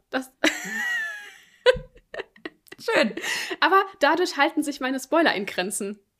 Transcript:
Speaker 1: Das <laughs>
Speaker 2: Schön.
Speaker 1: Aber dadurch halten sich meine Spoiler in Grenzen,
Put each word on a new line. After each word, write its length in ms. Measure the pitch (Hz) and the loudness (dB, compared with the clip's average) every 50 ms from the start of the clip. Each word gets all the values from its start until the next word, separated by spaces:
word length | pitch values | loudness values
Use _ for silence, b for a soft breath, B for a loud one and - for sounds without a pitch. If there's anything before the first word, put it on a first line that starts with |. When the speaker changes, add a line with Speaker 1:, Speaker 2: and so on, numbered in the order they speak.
| _ _ | _ _
Speaker 1:
Das 240 | - 262 262 - _ _ | -6 -6 -6 -8 _ _
<laughs> 2500 | - 311 - - - 285 - - - - - - - - - 427 415 403 - - _ _ _ _ - 480 508 494 - - _ - _ _ - - - _ _ _ - - - _ _ - - - | 0 0 0 -2 -6 -8 -6 -4 -4 -2 -2 -4 -4 -6 -8 -12 -16 -18 -20 -20 _ _ _ _ 4 4 4 4 2 -14 _ -20 _ _ -14 -14 -14 _ _ _ -16 -16 -16 _ _ -20 -20 -10
Speaker 2:
Schön. 320 | - - - 269 285 202 - - B B B B B B 349 B | -4 0 2 2 2 0 -2 -4 B B B B B B -4 B
Speaker 1:
Aber 220 | 277 320 381 392 392 392 - - | 2 4 4 4 4 2 0 0
dadurch 380 | 285 277 330 330 359 339 - 285 | 2 4 4 4 2 0 2 2
halten 240 | 277 320 311 302 285 | 2 2 2 0 -2
sich 180 | 285 277 - | -2 -4 -4
meine 180 | 262 254 269 262 | -4 -4 -4 -4
Spoiler 340 | - - 302 339 320 214 - | -4 0 2 4 4 4 2
in 100 | 190 202 | 0 -2
Grenzen, 540 | - - - 180 202 - - 214 196 208 - _ _ _ | -4 -4 -4 -4 -4 -4 -6 -6 -8 -8 -10 _ _ _